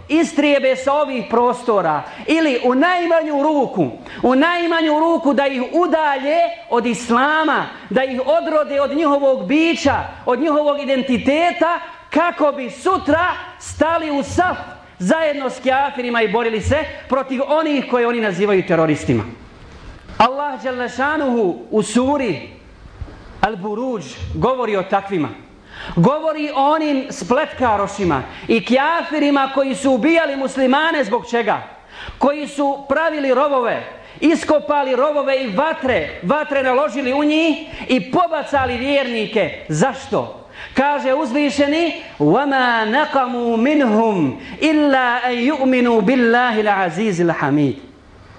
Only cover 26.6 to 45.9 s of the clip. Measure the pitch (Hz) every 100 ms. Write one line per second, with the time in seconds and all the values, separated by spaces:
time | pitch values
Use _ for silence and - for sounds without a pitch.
26.6 | 285 320 302 269 - - 175 262 302 -
27.6 | 247 202 196 - 180 135 - - - 226
28.6 | 180 254 302 339 247 302 294 277 262 277
29.6 | 269 214 277 254 294 330 302 277 262 269
30.6 | 254 277 330 311 202 233 - 240 208 139
31.6 | - - - - - - 269 302 285 285
32.6 | 277 277 277 285 320 302 269 254 294 269
33.6 | 226 131 - - - - 302 311 - 294
34.6 | 294 294 262 247 302 294 269 262 254 190
35.6 | 320 311 262 196 143 - 180 294 294 277
36.6 | 262 254 302 277 247 285 302 311 330 311
37.6 | - - 208 254 262 349 339 311 - 277
38.6 | 254 240 269 277 254 233 208 208 156 -
39.6 | - 156 262 - - 165 117 - - -
40.6 | - - 285 285 262 277 277 285 285 277
41.6 | 285 320 339 - - - 147 226 285 269
42.6 | 247 233 214 269 302 269 247 240 233 226
43.6 | 262 302 247 214 226 190 139 - - 165
44.6 | 302 302 294 262 247 247 247 240 254 294
45.6 | 262 254 240